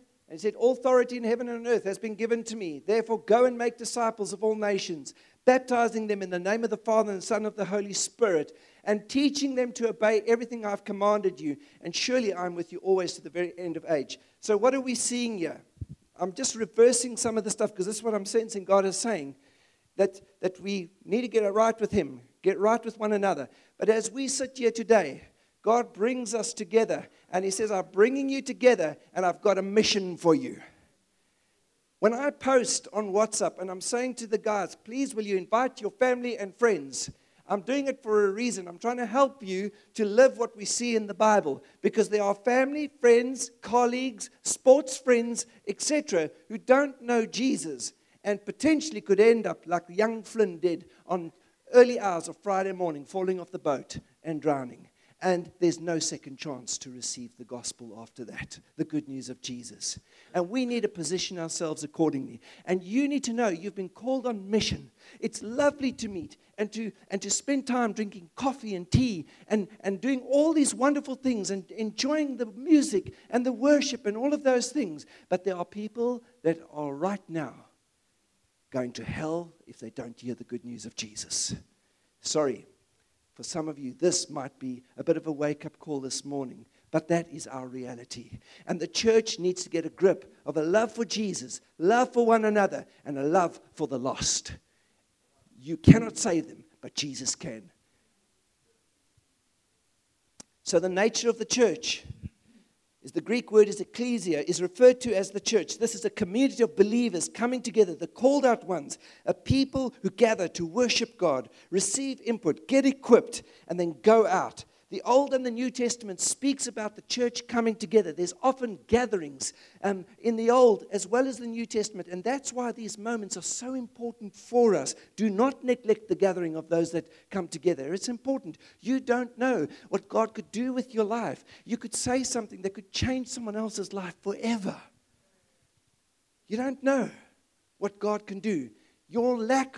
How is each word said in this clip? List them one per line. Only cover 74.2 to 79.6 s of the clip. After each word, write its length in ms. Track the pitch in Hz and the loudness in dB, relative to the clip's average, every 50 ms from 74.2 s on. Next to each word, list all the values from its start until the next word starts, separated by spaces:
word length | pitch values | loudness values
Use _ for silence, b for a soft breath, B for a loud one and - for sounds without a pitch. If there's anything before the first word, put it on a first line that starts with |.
| 254 285 294 | -2 0 0
of 100 | 294 285 | 0 2
those 280 | 262 254 247 220 - | 2 2 2 0 -2
things. 340 | - 302 240 175 156 147 - B B B B B | -2 -2 -4 -4 -4 -10 -14 B B B B B
But 160 | 180 185 180 | -4 -2 -2
there 140 | 196 185 175 | -2 -4 -4
are 80 | 175 | -6
people 580 | - - 208 208 214 214 233 233 240 247 233 b b b b b | -8 -8 -10 -10 -8 -4 -2 -2 -2 -2 -4 b b b b b
that 160 | 160 165 165 - - | -2 -2 -2 -4 -14
are 220 | - 147 151 143 139 | -10 -8 -6 -6 -4
right 300 | 139 165 190 202 196 - - | -2 -2 -4 -4 -4 -8 -8
now 380 | 165 165 147 117 - - - _ _ _ _ _ _ _ _ _ _ _ _ _ _ _ _ _ _ _ _ _ | -8 -6 -6 -8 -10 -16 -20 _ _ _ _ _ _ _ _ _ _ _ _ _ _ _ _ _ _ _ _ _
going 200 | - 131 127 123 | -6 -6 -6 -6
to 140 | 120 117 113 | -8 -12 -10
hell 480 | - - - 160 156 160 170 175 165 - _ | -10 -8 -8 -6 -6 -6 -6 -8 -10 -16 _